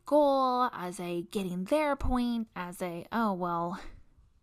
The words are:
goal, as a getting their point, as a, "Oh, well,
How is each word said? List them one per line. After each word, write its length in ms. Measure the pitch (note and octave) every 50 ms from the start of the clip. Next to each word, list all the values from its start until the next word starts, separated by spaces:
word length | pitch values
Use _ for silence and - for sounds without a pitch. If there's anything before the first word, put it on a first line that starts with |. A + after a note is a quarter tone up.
| -
goal, 640 | - C#4 D4+ D4 C#4 C4+ C4+ C4 B3+ B3 B3 B3+ A#3+
as 280 | - - F3+ F3+ F3 -
a 220 | F3+ F3 F3 F3 F3 -
getting 320 | - G#3 F#3+ F3 F3+ F3+ F#3
their 320 | - D4 D#4 D4+ C#4+ C#4
point, 500 | C#4 - C4 B3 B3 A#3+ A#3+ A#3 A#3 A3 - -
as 260 | F3+ F3+ F3 F3 -
a, 240 | F#3 F3 E3+ E3+ - -
"Oh, 220 | G3+ A#3 A3+ G#3
well, 480 | F#3+ F3 F3+ F3 E3+ E3+ E3+ F3 F#3+ - - - - - - _ _ - - _ _ _